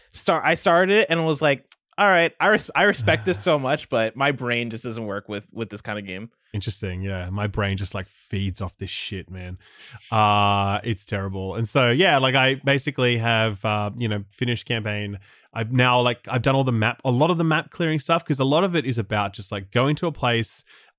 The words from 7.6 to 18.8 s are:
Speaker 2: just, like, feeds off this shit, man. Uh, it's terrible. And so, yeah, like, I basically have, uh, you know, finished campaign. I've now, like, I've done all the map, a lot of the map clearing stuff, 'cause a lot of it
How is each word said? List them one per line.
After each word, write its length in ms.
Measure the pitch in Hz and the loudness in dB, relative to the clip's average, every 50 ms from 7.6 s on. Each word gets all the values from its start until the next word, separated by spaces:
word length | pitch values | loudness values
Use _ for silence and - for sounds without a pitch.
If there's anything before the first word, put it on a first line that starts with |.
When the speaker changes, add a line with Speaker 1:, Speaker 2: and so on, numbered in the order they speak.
| 101 98 98 92 | -2 -2 -2 -4
Speaker 2:
just, 160 | 98 - - | -6 -6 -8
like, 140 | 98 92 - | -8 -10 -10
feeds 520 | - - - - - 98 98 95 87 - | -14 -20 -14 -8 -6 -4 -4 -4 -6 -6
off 160 | 104 90 - - | -10 -10 -10 -10
this 100 | 98 90 | -12 -10
shit, 400 | - - - - 107 95 - - | -10 -10 -10 -10 -10 -12 -12 -12
man. 300 | 95 95 90 90 90 - _ _ _ - - - 131 - - - | -14 -14 -12 -12 -14 -14 _ _ _ -20 -20 -20 -20 -20 -12 -4
Uh, 680 | 113 110 107 104 104 104 101 101 101 101 101 98 98 104 - | 0 2 4 4 4 4 4 4 2 2 2 0 -2 -2 -2
it's 220 | 117 110 - - | -4 -6 -6 -6
terrible. 480 | - 107 98 98 98 95 95 95 95 85 | -6 -6 -6 -6 -6 -6 -6 -8 -6 -4
And 160 | 110 117 - | -4 -4 -2
so, 220 | - 143 127 120 | 0 2 2 2
yeah, 260 | 120 147 185 185 151 135 | 4 4 4 4 4 4
like, 160 | 131 131 127 | 2 2 2
I 220 | 135 131 131 135 | 4 2 2 2
basically 640 | 131 - 139 139 139 131 147 131 - 127 123 120 113 | 0 0 0 0 0 0 -4 -2 0 2 2 2 2
have, 440 | 113 117 113 110 110 110 104 95 - | 2 2 2 2 2 0 -2 -2 -2
uh, 280 | 110 107 107 104 101 98 120 | -2 0 0 -2 -4 -4 -4
you 100 | 120 110 | -4 -2
know, 160 | 107 104 98 98 | -2 -4 -6 _
finished 340 | - - 123 120 120 - - | -6 -4 -2 -2 -2 -4 -4
campaign. 540 | - 123 113 107 107 104 104 104 101 101 98 _ _ - _ _ _ - | -4 -4 -4 -4 -4 -4 -4 -6 -8 -8 -12 _ _ -20 _ _ _ -8
I've 180 | 113 113 110 | -8 -6 -2
now, 300 | 127 127 127 127 123 123 | 2 4 4 6 6 4
like, 260 | 123 123 120 - _ - | 4 2 0 -4 _ -4
I've 140 | 117 127 | -4 0
done 140 | 110 139 135 | 2 2 2
all 80 | 135 135 | 2 2
the 80 | 131 | 2
map, 300 | 120 107 104 117 120 - - | 2 2 2 0 -2 -2 -2
a 60 | 135 | 0
lot 180 | 123 123 151 165 | 2 4 4 2
of 80 | 180 165 | 2 2
the 60 | 170 | 2
map 260 | 160 151 160 - - | 2 2 0 -2 -4
clearing 300 | - - 175 160 156 151 | -6 -4 -2 -2 -2 -2
stuff, 260 | - - 165 170 - | 0 0 0 0 0
'cause 140 | - 147 135 | -2 -2 0
a 60 | 131 | 2
lot 180 | 135 147 165 190 | 2 4 4 2
of 120 | 190 170 | 2 0
it 80 | 160 | 0